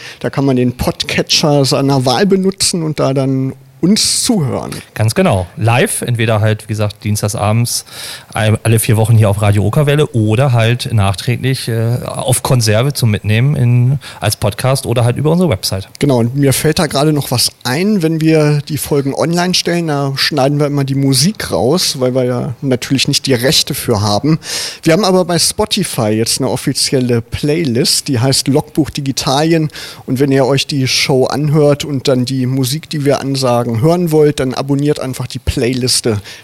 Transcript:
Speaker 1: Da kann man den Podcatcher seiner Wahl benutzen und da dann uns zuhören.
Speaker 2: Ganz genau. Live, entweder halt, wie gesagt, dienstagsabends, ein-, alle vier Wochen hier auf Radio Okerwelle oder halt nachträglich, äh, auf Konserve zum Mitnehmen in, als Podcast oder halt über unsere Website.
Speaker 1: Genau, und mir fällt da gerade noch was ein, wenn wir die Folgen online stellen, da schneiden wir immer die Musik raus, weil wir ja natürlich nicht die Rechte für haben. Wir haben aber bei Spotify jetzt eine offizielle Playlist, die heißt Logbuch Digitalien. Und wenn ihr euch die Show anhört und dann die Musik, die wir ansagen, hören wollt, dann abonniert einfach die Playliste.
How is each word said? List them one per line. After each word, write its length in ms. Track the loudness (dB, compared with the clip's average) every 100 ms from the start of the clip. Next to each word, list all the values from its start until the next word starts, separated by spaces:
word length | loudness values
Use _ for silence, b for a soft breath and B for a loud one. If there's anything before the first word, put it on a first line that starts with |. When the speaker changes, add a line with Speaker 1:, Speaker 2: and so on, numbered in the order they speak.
| B B
Speaker 1:
Da 80 | -6
kann 160 | 0 2
man 100 | 2
den 220 | 0 0
Podcatcher 880 | -4 -4 -4 -4 -2 0 2 2 2
seiner 400 | 2 2 2 2
Wahl 200 | 2 2
benutzen 580 | 2 0 -2 -2 -2
und 180 | -4 -2
da 120 | 0
dann 380 | 0 0 0 -2 -6 -16 -2
uns 420 | 0 2 0 -2
zuhören. 480 | 0 0 0 -2 -6 -10 -10 -2
Speaker 2:
Ganz 180 | 0
genau. 320 | 2 2 2 -2 -2
Live, 440 | 0 2 0 -2
entweder 400 | -4 0 2 2
halt, 220 | 2 0
wie 40 | -4
gesagt, 340 | -4 -4 -4
dienstagsabends, 840 | -4 -2 -2 -2 0 0 0 -4 B B B B B
ein-, 240 | -2 0 0
alle 160 | 2 2
vier 180 | 2 2
Wochen 180 | 4 4
hier 140 | 4
auf 140 | 2
Radio 200 | 2 2
Okerwelle 440 | 2 2 2 2 0
oder 460 | 0 0 2 2
halt 380 | 2 2 0 -2
nachträglich, 760 | 0 0 0 -4 -2 -2 -4 -4
äh, 300 | -2 -2 -2
auf 380 | -4 -4 -2 -2
Konserve 520 | 2 2 2 2 0
zum 180 | 0 0
Mitnehmen 440 | 0 0 2 2 2
in, 440 | 2 4 2 0 B B
als 180 | -4 -2
Podcast 500 | -2 -2 0 0 0
oder 160 | 0
halt 140 | 0 0
über 120 | 0
unsere 200 | 2 0
Website. 380 | 0 -4 -6 -8 -4
Speaker 1:
Genau, 180 | 0 2
und 180 | 2 2
mir 160 | 2
fällt 280 | 2 0 0
da 80 | 0
gerade 260 | 0 2
noch 160 | 0 0
was 220 | -2 -2 -4
ein, 380 | -4 -2 0 0
wenn 200 | 0 0
wir 420 | 2 4 4 2 -2
die 120 | -6
Folgen 340 | -2 -2 0
online 400 | -2 0 0 0
stellen, 320 | -2 -2 -2 -2
da 280 | -2 -2 -2
schneiden 440 | -2 0 2 2
wir 60 | 0
immer 200 | 0 -2
die 100 | 0
Musik 560 | 2 2 0 -2 -2
raus, 480 | 0 2 2 -2 -2
weil 160 | -2 0
wir 80 |
ja 320 | 0 -2 -4 -6
natürlich 460 | -2 -2 -2 -2 0
nicht 200 | -2 0
die 80 | 0
Rechte 400 | 2 0 -2 -4
für 260 | -2 0
haben. 380 | 0 0 0 0 B B B B
Wir 120 | 0
haben 120 | 2 4
aber 200 | 2 2
bei 120 | 0
Spotify 720 | 0 -2 -2 -2 -2 -2 0
jetzt 320 | 0 0 -2
eine 100 | -2
offizielle 720 | -2 -2 -2 0 0 2 0
Playlist, 840 | -2 -4 -2 -2 0 0 0 0 -2
die 120 | 0
heißt 280 | 2 0 0
Logbuch 420 | 0 0 -2 -2
Digitalien. 800 | -2 -6 -4 -2 0 2 2 0 B B B -4
Und 120 | 0
wenn 120 | 2
ihr 160 | 4 2
euch 180 | 2 0
die 220 | -2 -2
Show 380 | 0 0 0 0
anhört 600 | 0 0 4 4 2 -2
und 220 | -4 0
dann 180 | 0 0
die 220 | -2 -2
Musik, 420 | 0 -2 -4 -6
die 160 | -4 0
wir 140 | 0
ansagen, 560 | -2 -2 0 0 0 0
hören 280 | 2 2 2
wollt, 300 | 4 4 2
dann 140 | -2
abonniert 480 | -2 -2 0 0 -2
einfach 260 | -4 -8 -8
die 120 | -6
Playliste. 840 | -4 0 0 0 -2 -2 0 -2 B B